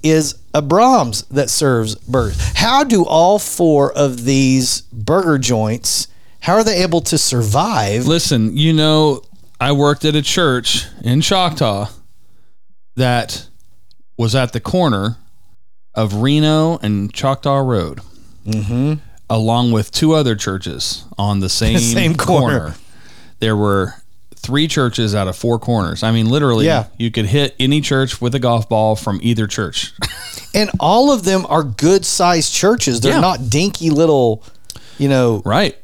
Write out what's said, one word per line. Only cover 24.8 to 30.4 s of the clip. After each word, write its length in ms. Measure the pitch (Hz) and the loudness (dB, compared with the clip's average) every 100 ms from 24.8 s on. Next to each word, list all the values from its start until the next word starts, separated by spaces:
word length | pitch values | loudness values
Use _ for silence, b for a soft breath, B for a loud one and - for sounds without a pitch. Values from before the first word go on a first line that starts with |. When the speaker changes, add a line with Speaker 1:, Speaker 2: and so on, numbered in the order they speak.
| 127 110 110 | 0 0 -2
Speaker 2:
out 140 | 104 95 | 0 -2
of 80 | 90 | -2
four 220 | 120 117 | -2 -2
corners. 440 | - 117 87 82 | 0 0 0 -2
I 100 | 113 | 0
mean, 160 | 113 110 | 2 2
literally, 360 | 139 143 113 156 | 2 2 2 2
Speaker 1:
Yeah. 200 | 147 104 - | 2 -2 -6
Speaker 2:
you 120 | 117 | -4
could 160 | 113 104 | -2 0
hit 280 | 139 143 - | 2 0 0
any 220 | 131 147 | 0 0
church 400 | 143 135 131 - | 0 0 -2 -2
with 140 | 123 | -4
a 40 | 131 | 0
golf 300 | 123 117 107 | 0 0 0
ball 280 | 110 110 107 | 0 0 0
from 220 | - 98 | -4 -4
either 240 | 117 113 104 | -2 -2 -2
church. 460 | - 95 - - - | -4 -6 -6 -8 -8
<laughs> 40 | - B B B | -10 B B B